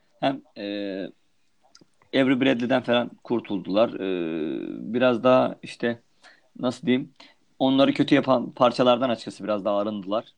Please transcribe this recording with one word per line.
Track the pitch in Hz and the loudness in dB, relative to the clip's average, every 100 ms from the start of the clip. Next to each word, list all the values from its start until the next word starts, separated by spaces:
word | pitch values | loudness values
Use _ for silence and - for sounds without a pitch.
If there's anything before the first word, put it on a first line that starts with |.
| _ _ | _ _
hem, | 139 139 - - | -4 -4 -12 -10
e, | 101 101 101 95 92 - _ _ _ _ _ _ _ _ _ | -8 -6 -6 -6 -8 -14 _ _ _ _ _ _ _ _ _
Avery | 131 131 131 | 0 2 2
Bradley'den | 131 123 120 127 | 2 0 0 0
falan | 120 120 120 - | 2 0 -2 -10
kurtuldular. | - 117 - 101 87 98 117 | -4 -4 -4 -6 -2 2 2
E, | - 95 92 82 82 78 62 50 52 62 | 0 -4 -4 -4 -4 -4 -4 -8 -10 -6
biraz | 117 127 120 | 0 0 2
daha | 127 127 127 - | 4 4 2 -6
işte | - - 120 117 _ _ - _ _ - | -16 -6 -4 -4 _ _ -20 _ _ -6
nasıl | 123 - - | -6 -2 0
diyeyim, | 127 156 _ - _ _ _ | 0 0 _ -20 _ _ _
onları | 135 135 139 | 2 4 4
kötü | 139 139 143 | 2 2 2
yapan | 131 131 131 | 4 0 0
parçalardan | - 123 - 123 120 131 | 2 2 4 4 4 2
açıkçası | 113 - - | -2 -6 -10
biraz | 98 104 98 | -4 -2 0
daha | 101 | 0
arındılar. | 104 104 92 107 - | -2 -6 -4 -4 -6